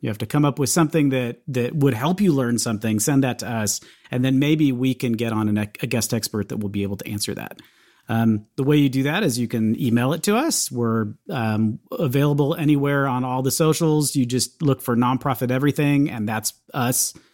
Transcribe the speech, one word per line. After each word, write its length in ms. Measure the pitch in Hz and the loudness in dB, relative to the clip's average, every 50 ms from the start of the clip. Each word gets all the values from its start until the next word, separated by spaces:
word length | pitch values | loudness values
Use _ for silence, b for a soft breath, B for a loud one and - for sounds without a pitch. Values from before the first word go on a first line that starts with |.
You 80 | - 117 | -8 -8
have 80 | 104 107 | -6 -6
to 60 | 113 | -8
come 220 | - - 151 147 | -4 0 0 0
up 120 | 147 135 - | 0 0 0
with 120 | 139 120 | -2 0
something 400 | - 175 165 143 - 165 147 139 | 2 2 2 2 2 2 2 2
that, 320 | 131 127 123 117 120 - - - | 2 0 -2 -4 -6 -10 -10 -6
that 280 | 131 123 117 123 160 | -4 -2 -2 -2 0
would 160 | 156 139 143 120 | 2 2 2 2
help 300 | 107 135 160 185 180 208 | 2 0 -2 0 2 2
you 100 | 180 147 | 2 2
learn 260 | 135 127 120 120 110 | 2 2 0 0 0
something. 420 | - 120 110 101 110 110 107 104 | -2 -2 -4 -2 -2 -2 0 0
Send 220 | - - 127 135 131 | 0 2 2 2 2
that 180 | 127 117 - | 2 -2 -4
to 100 | 110 104 | -6 -6
us, 300 | 117 113 107 101 - - B B B B B B | -4 -4 -2 -2 -4 -6 B B B B B B
and 140 | 127 127 127 | -4 -2 0
then 140 | 135 131 131 | 2 2 2
maybe 340 | 143 147 160 156 156 139 127 | 4 2 4 4 4 2 2
we 220 | 120 131 131 127 | 0 0 -2 -2
can 180 | - - 120 113 | -2 -2 -2 -2
get 220 | 107 117 117 113 | -2 -2 -2 -2
on 140 | 110 107 107 | 0 0 0
an, 100 | 104 104 | 0 0
a 280 | 104 104 - - - | -2 -4 -6 -8 -6
guest 280 | 120 131 117 110 - 123 | -2 -2 -2 -2 0 -2
expert 340 | 110 - - - 107 95 - | -2 -4 -4 -4 -4 -4 -4
that 80 | 139 | -6
will 140 | - 104 98 | -6 -6 -6
be 140 | 98 101 101 | -4 -4 -4
able 120 | 98 101 | -4 -6
to 100 | 98 - | -8 -8
answer 280 | - 104 104 - - - | -8 -6 -6 -6 -6 -6
that. 260 | - 55 - - - b b b b b b b b b - | -8 -10 -12 -14 -18 b b b b b b b b b -2
Um, 380 | 113 113 113 113 110 104 104 _ - | 0 2 4 4 2 2 -2 _ -6
the 80 | - 135 | -4 0
way 140 | 139 151 147 | 2 4 4
you 100 | 143 135 | 4 4
do 140 | 127 135 131 | 2 0 -2
that 200 | 143 156 196 - | 0 -2 0 0
is 160 | 143 117 123 | 0 0 0
you 100 | 120 113 | -2 -2
can 300 | - 117 110 107 113 - | -2 0 0 0 0 0
email 360 | 143 120 113 120 123 135 165 | 0 2 2 2 2 2 0
it 80 | 160 - | 0 0
to 140 | 202 208 | 0 2
us. 360 | 240 311 330 - - - - 131 | 2 2 0 0 -2 -4 -4 -4
We're, 360 | 120 120 117 113 113 110 104 104 _ _ - | -2 -2 0 0 0 -2 -2 -6 _ _ -8
um, 520 | - 131 113 110 107 110 113 107 117 - _ - - | -4 -2 -2 0 0 2 2 0 0 -4 _ -10 -6
available 640 | - 185 131 120 139 143 147 147 143 147 135 165 | -2 -2 0 2 2 2 2 2 2 2 0 0
anywhere 520 | - 156 147 151 143 139 143 143 139 139 | 0 2 2 2 4 4 2 2 2 2
on 160 | 139 123 123 127 | 0 0 -2 -2
all 180 | 127 127 131 131 | -2 -2 -2 -2
the 80 | 135 | -2
socials. 680 | - - 160 160 156 - 170 156 151 151 147 - - | 0 2 2 2 2 2 2 2 2 2 0 0 0
You 80 | 143 123 | 0 -2
just 380 | 120 123 127 - - _ - 160 | 0 0 -2 -2 -4 _ -2 0
look 180 | 143 131 - | 0 0 0
for 160 | - - 120 | 0 -2 2
Nonprofit 540 | 117 123 123 131 127 - 143 127 - 131 - | 2 2 2 0 0 -2 -2 -2 -2 -2 -2
Everything, 580 | 131 131 143 147 131 - 147 143 143 143 143 - | 0 2 2 0 0 2 2 2 4 2 2 0
and 180 | - 117 104 | -2 -4 -4
that's 280 | 110 110 110 107 - - _ _ _ - | -4 -4 -4 -4 -6 -10 _ _ _ -4
us. 400 | 143 120 123 127 - - - - b b b | -2 0 0 0 0 -2 -4 -6 b b b